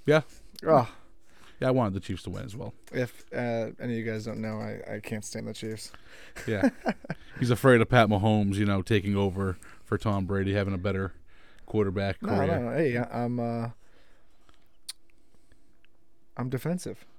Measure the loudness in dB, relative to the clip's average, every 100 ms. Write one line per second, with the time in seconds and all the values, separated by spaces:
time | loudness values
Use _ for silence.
0 | 4 4 2 -8 -18 -4 4 6 4 -4
1 | -18 -18 -20 -20 -20 -2 0 2 2 -2
2 | -6 -8 -8 -8 -8 -10 -12 -12 -8 -4
3 | -4 -6 -10 -4 -2 -2 -4 -6 -6 -4
4 | -4 -4 -6 -6 -6 -6 -6 -8 -8 -10
5 | -6 -8 -6 -8 -8 -8 -8 -8 -12 -16
6 | -20 -20 -18 -8 -2 2 2 2 -4 -4
7 | -8 -10 -12 -2 2 6 8 8 8 6
8 | 8 6 6 4 4 2 2 2 4 2
9 | 4 2 2 2 -2 -2 -10 -18 -2 0
10 | 0 0 0 0 2 2 2 0 0 -2
11 | -4 -8 -16 -18 -18 -16 -2 2 2 2
12 | 0 -2 0 2 2 2 0 0 2 2
13 | -2 -2 -2 0 -2 -2 -4 -8 -16 -20
14 | -20 -20 -20 -20 -20 -20 -20 -16 -16 -16
15 | -18 -20 -20 -20 -20 -20 -20 -20 -20 -20
16 | -20 -20 -14 -8 -4 -4 -2 -4 -6 -12
17 | -16